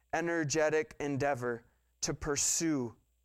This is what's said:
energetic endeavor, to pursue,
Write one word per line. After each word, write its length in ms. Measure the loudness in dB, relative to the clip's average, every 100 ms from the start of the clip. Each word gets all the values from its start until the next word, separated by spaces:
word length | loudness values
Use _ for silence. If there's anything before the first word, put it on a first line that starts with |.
| -6
energetic 800 | -2 0 0 0 2 4 2 0 -4
endeavor, 640 | -2 0 0 0 -2 -4 -8 _ _ -8
to 120 | -6
pursue, 800 | -4 -2 0 0 2 2 0 -2 -8 _ _